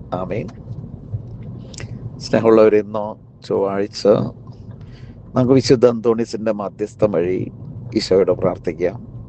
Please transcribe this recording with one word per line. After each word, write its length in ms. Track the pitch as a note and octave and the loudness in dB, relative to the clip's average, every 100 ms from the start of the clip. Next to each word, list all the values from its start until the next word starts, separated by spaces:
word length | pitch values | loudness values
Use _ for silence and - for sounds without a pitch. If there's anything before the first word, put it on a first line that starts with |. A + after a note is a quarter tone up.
| - F2+ | -4 -8
ആമേൻ. 320 | F#2 G#2 D#3+ - - - - - - - - - - - - - - - - - | -6 -6 -8 -12 -14 -14 -14 -16 -12 -12 -10 -14 -14 -14 -16 -14 -12 -12 -14 -14
സ്നേഹമുള്ളവരെ, 560 | - A2 A2+ A2 A2 G#2 G2+ | -2 2 6 6 8 4 0
ഇന്ന് 200 | G#2+ G#2 - - - - | -6 -8 -10 -18 -16 -4
ചൊവ്വാഴ്ച 600 | G2 G2 G2 G#2 - G2+ A2 - - - - - - - - - - - C3 | -2 0 -2 -4 2 4 4 2 -8 -16 -18 -18 -18 -18 -18 -18 -20 -4 2
നമുക്ക് 180 | B2 C3+ | 4 4
വിശുദ്ധ 260 | - B2+ A#2+ | 6 6 6
അന്തോണീസിന്റെ 580 | A#2 A#2 A2+ A2+ G#2+ A2 | 4 2 0 -2 -4 -2
മാധ്യസ്ഥം 600 | G#2 F#2+ - G#2 - G#2+ | -2 -6 -6 -8 0 0
വഴി 280 | E2+ F2+ F#2+ A2+ - - - - A2 | 2 0 -2 -6 -10 -14 -14 -6 -4
ഈശോയോട് 340 | - G2 F2+ | 2 4 4
പ്രാർത്ഥിക്കാം. 680 | F2+ F#2 F2 - D#2 F2+ - - - | 2 -2 -2 -6 -2 -4 -4 -12 -16